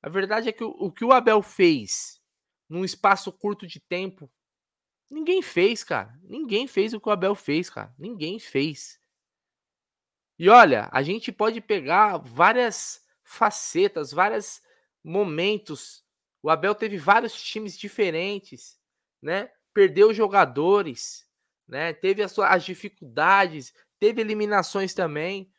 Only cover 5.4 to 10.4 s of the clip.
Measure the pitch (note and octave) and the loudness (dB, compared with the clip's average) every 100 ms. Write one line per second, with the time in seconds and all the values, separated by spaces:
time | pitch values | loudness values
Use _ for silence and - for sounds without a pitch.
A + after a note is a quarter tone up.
5.4 | - - F#3+ A#3 - C#3 G#2 B2 F#3 A#3 | -2 0 0 0 -6 -8 -8 -18 _ -14
6.4 | D4 A3 C4 - G#3+ A3 - G#3 F#3+ G3+ | -6 -4 -4 -2 -2 -4 -4 -2 -2 -4
7.4 | - D3+ F3 - G#2 A#2+ E3 A#3 D#3 G#3+ | -4 -4 -4 -12 -16 _ -16 -12 -10 -12
8.4 | - C3+ D3 D3 - - _ _ _ _ | -6 -4 -4 -6 -16 -20 _ _ _ _
9.4 | _ _ _ _ _ _ _ _ _ _ | _ _ _ _ _ _ _ _ _ _